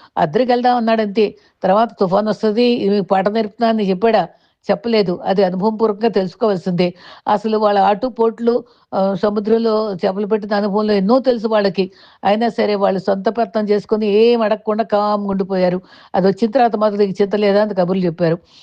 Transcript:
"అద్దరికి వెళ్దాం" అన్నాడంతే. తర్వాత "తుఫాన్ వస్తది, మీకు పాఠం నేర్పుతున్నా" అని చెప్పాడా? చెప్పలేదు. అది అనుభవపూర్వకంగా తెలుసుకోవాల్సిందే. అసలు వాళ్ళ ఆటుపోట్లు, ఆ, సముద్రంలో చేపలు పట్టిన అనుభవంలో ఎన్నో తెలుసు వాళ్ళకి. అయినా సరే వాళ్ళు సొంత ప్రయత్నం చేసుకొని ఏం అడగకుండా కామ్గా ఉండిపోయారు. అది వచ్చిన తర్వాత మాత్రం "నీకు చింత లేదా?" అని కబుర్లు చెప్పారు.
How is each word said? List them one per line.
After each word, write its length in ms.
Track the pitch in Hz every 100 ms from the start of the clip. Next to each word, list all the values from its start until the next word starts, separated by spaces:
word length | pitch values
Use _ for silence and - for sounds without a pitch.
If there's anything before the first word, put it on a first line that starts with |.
| - -
"అద్దరికి 340 | 165 208 247
వెళ్దాం" 260 | 247 247 247
అన్నాడంతే. 580 | 226 220 208 208 202 - _ _
తర్వాత 260 | 180 202 233 -
"తుఫాన్ 280 | 185 190 214
వస్తది, 600 | 208 220 208 247 240 196
మీకు 160 | 208 190
పాఠం 280 | 196 208
నేర్పుతున్నా" 360 | 220 208 - 226
అని 200 | 220 190
చెప్పాడా? 380 | 180 226 214 165 _ _ _ -
చెప్పలేదు. 480 | 190 233 220 180 175 185
అది 180 | 196
అనుభవపూర్వకంగా 640 | 185 185 214 214 220 202 226
తెలుసుకోవాల్సిందే. 840 | 196 185 - 220 190 190 175 180 - - - -
అసలు 300 | 208 220 214
వాళ్ళ 220 | 214 202
ఆటుపోట్లు, 840 | 190 208 254 220 226 220 233 240 - _ - 208
ఆ, 200 | 196 196
సముద్రంలో 680 | 214 214 208 226 226 214 220
చేపలు 340 | 185 196 190 202
పట్టిన 260 | 214 202
అనుభవంలో 400 | 208 208 202 214
ఎన్నో 260 | 202 190 262
తెలుసు 280 | 262 240 220
వాళ్ళకి. 440 | 214 202 196 185 - - -
అయినా 240 | 196 214 233
సరే 280 | 226 208 202
వాళ్ళు 240 | 196 196
సొంత 360 | 208 196 214 233
ప్రయత్నం 340 | 214 214 208
చేసుకొని 380 | 208 - 214 214
ఏం 340 | 202 233 240
అడగకుండా 420 | 208 214 214 214
కామ్గా 460 | 220 208 208 208 202
ఉండిపోయారు. 520 | 190 190 190 180 180 - - - 196
అది 120 | 190
వచ్చిన 240 | 190 226
తర్వాత 240 | 262 233 208
మాత్రం 240 | 214 202
"నీకు 220 | 202 185
చింత 140 | 202 208
లేదా?" 260 | 208 202
అని 120 | 214
కబుర్లు 320 | 190 180 190 180
చెప్పారు. 320 | 165 165 170 _ _